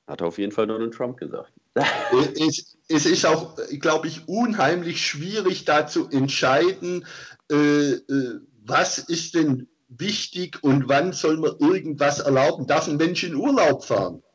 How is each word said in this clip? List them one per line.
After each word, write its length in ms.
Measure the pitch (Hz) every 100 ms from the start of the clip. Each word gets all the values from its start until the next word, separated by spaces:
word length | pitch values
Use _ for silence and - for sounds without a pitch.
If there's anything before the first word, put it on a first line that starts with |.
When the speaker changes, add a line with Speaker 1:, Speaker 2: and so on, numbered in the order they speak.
| -
Speaker 1:
Hat 140 | -
auf 160 | 170 -
jeden 140 | 101
Fall 160 | 107 110
Donald 260 | 110 113
Trump 240 | - 123 123
gesagt. 340 | 73 - - _ _ 123
Speaker 2:
Äh, 80 | 147 - - - 147 151 156
es, 300 | 143 - _ -
es 180 | 156 160
ist 200 | 175 170
auch, 320 | 160 - - 113 139
glaub 260 | 165 156 165
ich, 220 | - -
unheimlich 760 | 196 240 208 135 175 170 156 -
schwierig, 600 | 147 175 214 185 175 -
da 220 | 151 151
zu 220 | 170 -
entscheiden, 960 | 139 135 - 139 135 175 190 180 180 - - - - -
äh, 40 | 147
äh, 840 | 147 147 143 120 - 139 123 104 - _ 104
was 340 | 143 180 -
ist 360 | - 165 - 170
denn 320 | 151 127 - _ _
wichtig 760 | 120 190 208 - 180 180 -
und 240 | 143 135 123
wann 260 | 139 185
soll 240 | - 160 156
man 200 | 151 -
irgendwas 600 | 147 185 156 143 143 143
erlauben? 480 | 143 135 147 165 131
Darf 200 | 160 -
ein 100 | 147
Mensch 260 | 165 175
in 120 | 180 143
Urlaub 480 | 247 269 160 123
fahren? 400 | - 107 92 80 -